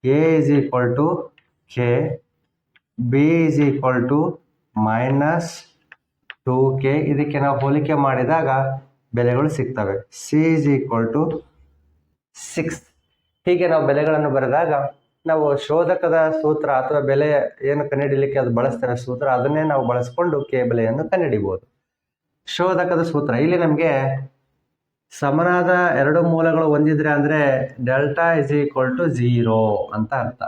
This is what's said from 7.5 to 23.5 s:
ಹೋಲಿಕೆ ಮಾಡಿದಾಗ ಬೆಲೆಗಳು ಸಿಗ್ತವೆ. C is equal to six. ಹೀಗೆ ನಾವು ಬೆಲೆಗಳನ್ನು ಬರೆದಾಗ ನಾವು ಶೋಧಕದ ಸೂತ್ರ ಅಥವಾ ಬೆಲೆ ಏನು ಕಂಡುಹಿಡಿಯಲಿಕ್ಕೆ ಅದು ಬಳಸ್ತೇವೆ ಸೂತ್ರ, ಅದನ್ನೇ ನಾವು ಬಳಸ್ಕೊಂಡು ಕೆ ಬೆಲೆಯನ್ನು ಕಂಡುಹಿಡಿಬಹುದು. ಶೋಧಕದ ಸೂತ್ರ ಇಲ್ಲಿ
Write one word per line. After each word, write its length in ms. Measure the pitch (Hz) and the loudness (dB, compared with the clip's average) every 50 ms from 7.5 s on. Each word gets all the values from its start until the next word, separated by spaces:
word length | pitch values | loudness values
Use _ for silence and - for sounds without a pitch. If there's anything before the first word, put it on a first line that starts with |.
| 139 135 | 0 0
ಹೋಲಿಕೆ 320 | 135 139 139 151 143 147 156 143 139 | 0 0 0 0 0 0 0 0 0
ಮಾಡಿದಾಗ 440 | 135 131 127 127 139 160 160 151 139 131 135 135 135 135 135 - _ _ _ _ _ 113 120 | 0 0 0 0 0 0 0 0 0 0 0 -2 -2 -6 -8 -12 _ _ _ _ _ -4 0
ಬೆಲೆಗಳು 320 | 120 120 123 131 147 151 151 | 0 2 2 2 0 -2 -2
ಸಿಗ್ತವೆ. 400 | - - - 131 110 104 95 98 120 - _ - - - | -4 -6 -6 -4 -4 -4 -4 -4 -6 -8 _ -20 -20 -8
C 180 | - - 151 156 165 | -2 0 2 2 2
is 140 | 160 156 139 143 139 | 2 2 2 2 2
equal 300 | 131 139 - 120 113 113 113 113 | 2 0 0 0 -2 -2 0 0
to 80 | 147 160 - - - - _ _ _ _ _ _ _ _ _ _ _ _ _ _ _ _ _ _ - - - | -2 -2 -2 -4 -6 -10 _ _ _ _ _ _ _ _ _ _ _ _ _ _ _ _ _ _ -20 -20 -10
six. 160 | - 170 156 165 165 - _ _ _ _ _ _ _ _ _ _ _ _ _ | -8 -6 -6 -6 -8 -10 _ _ _ _ _ _ _ _ _ _ _ _ _
ಹೀಗೆ 200 | 180 180 170 180 170 | 0 0 2 2 2
ನಾವು 120 | 165 156 143 139 | 2 2 2 2
ಬೆಲೆಗಳನ್ನು 400 | 139 143 151 156 156 156 151 147 131 | 0 2 2 2 2 0 0 0 0
ಬರೆದಾಗ 360 | 135 127 123 127 156 170 151 151 139 139 143 - _ _ _ _ _ _ 165 | 0 0 0 0 0 0 0 0 -2 -2 -4 -8 _ _ _ _ _ _ -2
ನಾವು 180 | 160 156 151 147 139 139 - | 0 2 2 0 0 -2 -2
ಶೋಧಕದ 540 | - 151 165 170 160 185 175 - 165 160 165 160 156 160 156 | 0 0 2 2 2 0 0 0 0 2 2 2 2 0 0
ಸೂತ್ರ 260 | 156 151 156 151 175 - 139 131 | 0 0 0 0 0 0 0 0
ಅಥವಾ 200 | 131 - 151 147 135 131 | 0 0 -2 0 0 2
ಬೆಲೆ 180 | 135 139 147 151 147 139 - - - _ - 135 | 2 2 2 2 2 0 0 -2 -6 _ -4 -2
ಏನು 100 | 143 147 147 143 | -2 0 0 0
ಕಂಡುಹಿಡಿಯಲಿಕ್ಕೆ 500 | 143 135 143 143 139 135 139 139 139 139 127 | 0 0 0 0 0 0 0 0 0 -2 0
ಅದು 80 | 120 117 117 | 0 0 0
ಬಳಸ್ತೇವೆ 360 | 123 135 - 117 - 123 120 117 - | 0 0 -2 -2 -4 -4 -4 -4 -6
ಸೂತ್ರ, 200 | 131 127 123 147 135 127 123 | -8 -6 -4 0 0 0 0
ಅದನ್ನೇ 280 | 127 143 147 156 156 156 | 0 0 0 0 0 0
ನಾವು 120 | 143 139 127 120 | 0 0 0 0
ಬಳಸ್ಕೊಂಡು 460 | 123 123 123 - - - 175 175 151 139 135 - | -2 -2 -4 -4 -4 -2 -2 0 0 -2 -2 -2
ಕೆ 100 | - 127 123 120 | -2 -2 0 0
ಬೆಲೆಯನ್ನು 340 | 117 117 113 113 113 - 113 110 | 0 0 0 0 0 -2 -2 -2
ಕಂಡುಹಿಡಿಬಹುದು. 540 | - 185 170 139 113 107 98 95 92 90 _ _ _ _ _ _ _ _ _ _ _ _ _ _ _ _ _ - - | -2 -2 0 0 -2 -2 -2 -4 -6 -6 _ _ _ _ _ _ _ _ _ _ _ _ _ _ _ _ _ -12 -4
ಶೋಧಕದ 480 | - 175 185 190 180 180 180 175 165 165 165 | -2 0 0 0 0 0 0 0 -2 -2 -2
ಸೂತ್ರ 220 | 160 147 143 143 120 117 143 | -2 -4 -2 -2 0 0 0
ಇಲ್ಲಿ 140 | 165 | 0